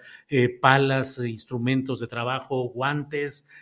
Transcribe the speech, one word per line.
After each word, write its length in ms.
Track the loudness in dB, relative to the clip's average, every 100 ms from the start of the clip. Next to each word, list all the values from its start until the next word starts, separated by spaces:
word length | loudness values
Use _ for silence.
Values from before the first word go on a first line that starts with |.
| -10 -20 -2
eh, 200 | 2 2
palas, 720 | 4 6 6 4 0 -2 -4
instrumentos 800 | -6 -6 -8 -4 0 0 -2 -6
de 80 | -6
trabajo, 640 | -6 -4 -4 -4 -4 -4
guantes, 800 | -2 -2 -2 -4 -6 -4 -6 -10 -20